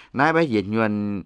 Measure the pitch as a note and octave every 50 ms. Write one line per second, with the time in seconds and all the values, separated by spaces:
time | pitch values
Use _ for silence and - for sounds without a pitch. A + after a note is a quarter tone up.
0 | - - - A2+ C3+ D#3+ D#3+ E3 E3+ D3+ A2+ G#2 F#2+ G2 G#2+ A2+ A2+ G#2+ G#2+ G#2
1 | G#2 G#2 G2+ G2 -